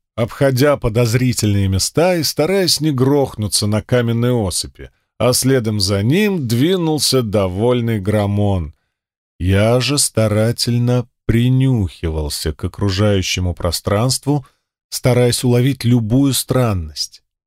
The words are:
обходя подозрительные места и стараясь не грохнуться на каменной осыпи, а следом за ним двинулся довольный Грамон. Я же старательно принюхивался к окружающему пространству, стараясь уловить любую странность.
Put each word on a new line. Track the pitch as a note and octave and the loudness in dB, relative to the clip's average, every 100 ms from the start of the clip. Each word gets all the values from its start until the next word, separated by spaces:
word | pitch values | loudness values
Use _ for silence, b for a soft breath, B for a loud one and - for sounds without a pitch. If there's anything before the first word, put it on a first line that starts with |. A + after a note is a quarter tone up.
| _ | _
обходя | - A2+ - C#3 B2+ D3 C#3 | -6 -6 0 0 2 2 2
подозрительные | A#2+ G#2+ A#2+ A#2+ B2+ A2+ G#2+ G2+ G2 | 0 0 2 2 0 0 0 2 0
места | F#2+ - - F3 F3+ | 0 -2 0 0 0
и | |
стараясь | D3+ - D3+ G3 F3+ C#3 | -2 -2 0 2 0 0
не | D#3 | 0
грохнуться | C3+ C3 C#3+ C3+ - G#2 - G#2 | 2 2 2 0 -2 -4 -2 -2
на | G#2+ | -2
каменной | - B2 A#2 A#2 A#2+ | 0 0 0 0 0
осыпи, | B2 G2+ - - - C2 _ _ - | 0 -2 -4 -8 -12 -20 _ _ -2
а | A#2 | 0
следом | B2+ B2+ C3+ A2 G#2+ | 2 2 2 0 -2
за | F#2+ G2+ | -2 0
ним | G#2 E3 G#3+ F#3+ B2+ | 0 2 0 -2 -2
двинулся | A#2 D3 F#3+ E3 D#3 - C3 | 0 0 0 0 -2 0 0
довольный | A#2 G2+ F#2+ F#2 A#2 B2 A#2 A2+ | 0 0 0 0 0 0 0 -2
Грамон. | F#2+ G#2+ G2+ G2+ G#2 F#2+ D#2 - _ _ _ _ _ - | 0 0 0 0 0 0 -4 -10 _ _ _ _ _ -6
Я | F2 G2 G#2+ B2 | 0 2 4 2
же | B2 C#3+ | 0 0
старательно | - - A2 G#2 A2 A#2 - A#2+ A#2+ B2 A#2+ _ - | -2 0 0 2 0 -2 -2 0 0 0 -2 _ -2
принюхивался | A2+ B2 C3 C3 B2 F2+ - E2+ D#2 D2 - E2 | 0 2 2 2 0 -2 -4 -6 -4 -4 -4 -6
к | D2+ | -6
окружающему | F#2+ - G2+ F#2 G#2+ G2+ F#2 - F#2 | -8 -4 -2 0 2 2 0 -2 -4
пространству, | E2+ F2 E2+ - G2+ B2 C3 - D3 C3+ b b _ _ | -2 -4 -4 -2 0 0 -2 -2 -4 -4 b b _ _
стараясь | - C3 B2 B2 A#2 | -4 0 2 2 2
уловить | B2+ A#2+ B2+ C3+ | 2 2 2 0
любую | A#2 B2 A2 B2 C#3 | 2 2 2 2 2
странность. | B2+ - B2+ A#2+ G2 D#2 D2+ - - _ _ | 0 -2 0 0 -2 -6 -8 -10 -12 _ _